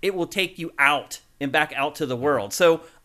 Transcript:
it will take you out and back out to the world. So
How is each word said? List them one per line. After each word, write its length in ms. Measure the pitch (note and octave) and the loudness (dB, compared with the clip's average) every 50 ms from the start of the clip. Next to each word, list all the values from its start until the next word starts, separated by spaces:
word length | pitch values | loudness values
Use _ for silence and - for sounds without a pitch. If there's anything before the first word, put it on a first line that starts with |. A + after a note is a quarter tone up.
it 120 | - G3 F#3+ | -4 -4 -2
will 120 | F3+ E3+ - | -2 -4 -4
take 300 | - G3+ F#3 F3+ - - | -2 -4 -4 -4 -6 -8
you 140 | E3 E3 - - | -12 -8 -2 2
out 420 | C#3 C#3+ D3 C3+ - - - - _ _ _ - | 2 2 2 2 -2 -6 -14 -16 _ _ _ -8
and 100 | C#3+ C#3 | -4 0
back 200 | C3+ D#3 D3+ D3+ - | 0 0 0 0 -2
out 220 | C#3 C#3 D3+ C#3+ | -2 -4 -4 -4
to 100 | - D#3+ | -4 -4
the 100 | B2+ B2+ | -4 -4
world. 360 | A#2 B2+ D3 C#3+ A#2 G2+ G#2 | -2 0 0 0 0 -2 -4
So 300 | - - F3+ E3 E3 D#3+ - - - _ _ | 0 4 4 4 4 4 -2 -10 -20 _ _